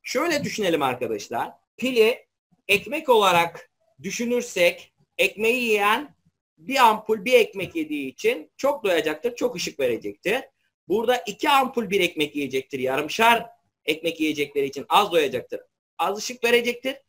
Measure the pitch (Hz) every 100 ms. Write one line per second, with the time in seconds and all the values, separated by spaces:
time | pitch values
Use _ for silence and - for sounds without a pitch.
0 | - 240 330 294 - - 190 156 135 123
1 | 117 107 - 117 156 - _ - 254 247
2 | 220 - _ _ _ _ - 202 214 294
3 | 311 226 190 175 165 - - _ _ _
4 | 160 190 240 247 240 185 175 180 - _
5 | _ - 190 - 220 247 233 214 202 233
6 | 294 _ _ _ _ _ 165 269 247 214
7 | - 220 185 247 214 196 175 165 151 147
8 | 135 - 214 285 302 _ 269 285 202 170
9 | 151 151 240 240 262 180 165 - 127 110
10 | 104 101 170 240 - _ _ _ - 202
11 | 226 247 226 185 302 277 262 240 202 196
12 | 170 156 147 147 139 131 - 135 127 135
13 | 151 - 226 233 - _ _ _ - -
14 | 165 160 156 143 143 143 139 139 120 170
15 | 196 170 139 120 - 110 _ _ _ -
16 | 170 202 - 247 233 240 240 240 269 277